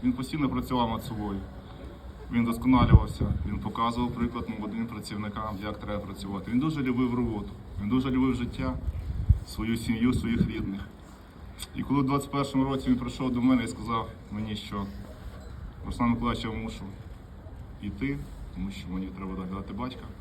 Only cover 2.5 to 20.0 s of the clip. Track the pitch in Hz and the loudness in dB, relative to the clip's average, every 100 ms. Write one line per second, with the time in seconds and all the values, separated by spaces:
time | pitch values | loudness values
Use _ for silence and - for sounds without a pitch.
2.5 | 113 123 127 117 - 113 - 117 - - | 2 6 8 12 10 10 0 0 2 0
3.5 | 101 - 117 117 120 123 120 120 120 - | -2 -2 0 2 2 0 0 -2 -2 -6
4.5 | 107 104 110 117 107 101 104 104 101 110 | -4 -4 -4 -4 -6 -6 -6 -6 -4 -6
5.5 | 104 104 104 104 104 101 92 95 98 90 | -4 -6 -6 -4 -4 -6 -8 -6 -6 0
6.5 | 120 156 143 131 120 127 120 120 104 101 | 2 2 2 0 2 2 2 0 0 -4
7.5 | - - - 101 127 135 127 131 117 120 | -10 -10 -4 2 2 4 4 4 2 -2
8.5 | - 131 127 - - - - - - - | -2 -2 -2 -2 -4 -4 -2 6 6 6
9.5 | - 107 113 - 113 120 120 110 117 - | -4 0 0 2 4 4 4 2 4 4
10.5 | 107 98 98 - - - - - - - | 2 -2 -4 -8 -12 -18 -18 -18 -16 -16
11.5 | - - - 101 139 131 139 - 143 139 | -12 -10 -6 0 2 4 2 0 -2 0
12.5 | 135 135 135 131 120 120 - 131 120 123 | 2 2 2 2 2 2 -2 0 4 6
13.5 | 127 113 - 110 117 101 - - 101 107 | 6 4 -4 -2 -2 -2 -8 -10 -6 -4
14.5 | 104 - 104 101 - - - - - - | -4 -4 -4 -4 -6 -12 -12 -12 -12 -12
15.5 | - - - - - 120 113 120 110 117 | -12 -12 -10 -8 0 2 2 2 0 -2
16.5 | 107 113 - 98 98 - - - - - | -4 -6 -8 -10 -10 -12 -14 -14 -14 -14
17.5 | - - - 104 95 135 143 - - - | -12 -12 -10 -8 -4 -4 -4 -6 -10 -10
18.5 | - 101 98 - 92 95 92 95 92 90 | -6 -6 -6 -6 -6 -6 -6 -8 -6 -6
19.5 | 98 92 101 123 127 | -6 -6 -6 -6 -6